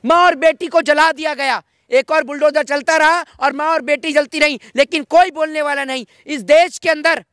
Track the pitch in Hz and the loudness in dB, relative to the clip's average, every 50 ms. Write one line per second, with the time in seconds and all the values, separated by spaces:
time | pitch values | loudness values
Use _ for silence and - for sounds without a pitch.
0 | - 240 330 349 359 359 330 262 320 320 320 _ 349 320 - 330 330 294 294 294 | 0 2 2 4 4 4 2 4 0 0 0 _ -8 -2 -2 0 0 2 2 2
1 | 311 320 311 277 311 311 302 247 277 269 240 196 _ _ _ _ _ _ 233 262 | 2 0 0 -2 -6 -6 -4 -4 -4 -4 -4 -4 _ _ _ _ _ _ 0 0
2 | 262 - 311 311 302 233 285 285 302 302 285 302 285 - 285 294 269 - 320 311 | 0 2 -2 -2 -2 -2 -4 0 0 0 2 0 -2 -2 -4 -4 -2 0 0 2
3 | 302 311 330 349 311 _ _ _ 262 269 269 277 302 320 330 311 254 262 294 269 | 2 2 2 0 -4 _ _ _ -4 -4 -2 -2 -2 -2 -2 -2 -2 -2 -4 -4
4 | 214 320 277 302 294 - - 311 294 302 285 226 - - _ 247 285 - - 311 | -4 -2 -2 -2 -2 -2 -2 0 0 0 0 -6 -12 -8 _ -2 -2 0 -2 -6
5 | 277 _ 311 330 359 370 285 311 311 311 311 302 294 294 285 277 277 262 262 262 | -4 _ 4 4 4 4 0 -6 -6 -4 -4 -4 -4 -2 -4 -4 -6 -6 -8 -10
6 | 220 _ _ _ _ - 302 277 196 175 294 320 349 349 - - - 339 320 302 | -10 _ _ _ _ -10 -10 -10 0 4 4 4 4 2 -2 -6 -2 -2 -2 0
7 | 302 330 320 247 175 _ | 0 0 0 0 -4 _